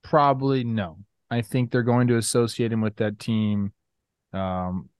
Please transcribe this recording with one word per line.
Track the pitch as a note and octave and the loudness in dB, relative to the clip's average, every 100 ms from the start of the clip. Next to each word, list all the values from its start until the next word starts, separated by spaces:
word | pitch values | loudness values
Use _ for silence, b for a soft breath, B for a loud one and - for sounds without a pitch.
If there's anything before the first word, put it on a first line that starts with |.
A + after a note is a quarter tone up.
probably | - D#3+ C#3+ C3 C3+ C3+ | 0 4 4 2 0 0
no. | A#2+ A2+ F#2 G2 G2+ _ - | 0 -2 -4 -8 -20 _ -6
I | A#2 | -4
think | A2+ C3 A#2+ | -2 -2 0
they're | B2+ | 0
going | A#2+ A#2+ B2 | 2 2 4
to | A#2 | 2
associate | A2 B2 A#2 - A#2 | 2 0 0 0 -2
him | A2+ | 0
with | A2 G#2+ | -2 -2
that | G#2+ G#2 | -4 -4
team, | - A2 G#2+ G#2 G2+ - _ _ _ _ _ | -2 0 0 0 -4 -8 _ _ _ _ _
um, | F#2+ F#2+ F#2 F2+ F2+ C2 | -6 -4 -4 -4 -6 -10